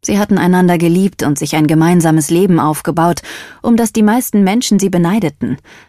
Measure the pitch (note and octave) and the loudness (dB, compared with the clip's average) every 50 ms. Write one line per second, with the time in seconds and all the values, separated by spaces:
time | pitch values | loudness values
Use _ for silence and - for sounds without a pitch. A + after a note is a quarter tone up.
0 | _ - G#3 G3+ G3+ G3+ G#3 F#3 F3 F3+ F3+ F3+ F3+ F3 F3 E3+ E3+ E3+ E3+ F3+ | _ -2 -2 -2 0 0 0 0 2 2 2 2 4 2 2 2 2 2 2 2
1 | F#3+ G3 - - - C3+ D3 C#3 D3 C#3+ - D#3 D#3 D3 D#3+ D#3 D#3+ E3+ F3+ F3 | 0 -2 -2 -4 -4 -4 -4 -4 -4 -4 -2 0 0 2 2 2 2 2 2 2
2 | D#3+ E3+ D#3 D#3+ D3+ - E3+ E3+ F#3+ G3 F3+ D#3+ B2 D3+ D#3 C#3+ - - D3+ E3+ | 2 2 2 0 0 0 0 0 2 2 2 0 0 0 -2 -4 -6 -6 -2 0
3 | E3 E3+ E3+ - - - - - - - - - - A#3 A#3 A3+ A#3 A3 - A3+ | 0 0 -2 -4 -8 -16 -18 -18 -18 -20 -20 -8 -2 0 0 0 0 -2 0 0
4 | G#3+ G#3 G#3+ B3 B3+ - - G#3 G3+ F#3+ G3 A#3+ B3+ - G#3+ G3 G3 G3 F#3 F3 | 0 2 2 0 -2 -2 0 0 0 2 0 -2 -2 0 0 0 0 0 0 0
5 | E3+ E3+ F#3+ A3+ G3+ D3+ - _ - A2+ B2 - _ - - - - | 0 0 0 -2 -2 -4 -6 _ -8 -8 -8 -8 _ -20 -20 -20 -20